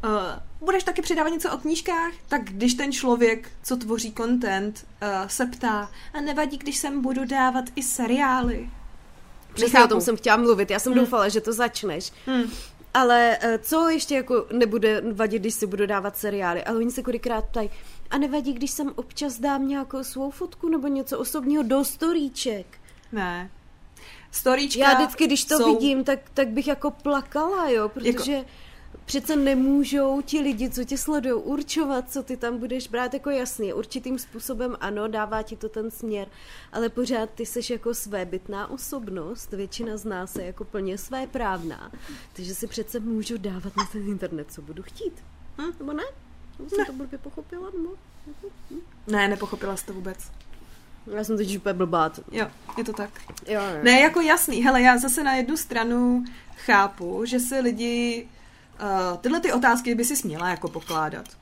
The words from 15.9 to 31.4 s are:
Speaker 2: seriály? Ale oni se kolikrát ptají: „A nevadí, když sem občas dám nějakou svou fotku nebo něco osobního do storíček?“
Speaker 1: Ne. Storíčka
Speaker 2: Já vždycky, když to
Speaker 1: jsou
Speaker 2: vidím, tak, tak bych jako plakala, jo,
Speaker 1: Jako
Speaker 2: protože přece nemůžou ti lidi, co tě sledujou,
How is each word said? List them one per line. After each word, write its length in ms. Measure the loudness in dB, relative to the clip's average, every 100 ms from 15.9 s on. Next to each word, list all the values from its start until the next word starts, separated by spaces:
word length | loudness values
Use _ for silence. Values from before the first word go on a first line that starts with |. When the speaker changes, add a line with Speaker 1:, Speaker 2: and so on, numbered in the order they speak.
| 0 -2 -4
Speaker 2:
seriály? 480 | -4 -2 0 -2
Ale 140 | 0 0
oni 120 | 0
se 120 | -2
kolikrát 420 | -4 -4 -2 -2
ptají: 260 | -2 -2 -2 -4 -12 -12 -4
„A 80 | 0
nevadí, 340 | 0 0 -2
když 180 | -2 -4
sem 220 | -2 -4 -4
občas 420 | -10 -4 -6 -2
dám 280 | -2 0 0
nějakou 360 | -2 -4 -6
svou 260 | -8 -6 -6
fotku 380 | -4 -10 -4 0
nebo 180 | 0 0
něco 320 | -2 -2 -4
osobního 440 | -4 -2 2 2
do 220 | 4 2
storíček?“ 840 | 2 0 0 0 -2 -4 -4 -4 -8 -20 -20 -20 -10
Speaker 1:
Ne. 380 | -4 -4 -4 -10 -16 -20 -20 -20 -20 -20 -20 -10
Storíčka 500 | 0 2 4 2 6 8
Speaker 2:
Já 60 |
vždycky, 320 | 8 6 4 4
když 180 | 4
to 120 | 2 4
Speaker 1:
jsou 160 | 6
Speaker 2:
vidím, 300 | 6 6 4
tak, 140 | 2 0 -2
tak 140 | 0 2
bych 180 | 2 0
jako 240 | 0 0
plakala, 800 | -2 0 0 0 -2 0 0 2
jo, 140 | 2
Speaker 1:
Jako 60 | 2
Speaker 2:
protože 560 | 0 0 0 0 -2 -4 -16 -20 -20 -18 -18
přece 320 | -4 -4 0 2
nemůžou 840 | 4 4 4 4 4 2 2 0
ti 180 | 0 0
lidi, 300 | 0 0 -4
co 140 | -4
tě 140 | -4 -4
sledujou, 420 | -2 0 0 -2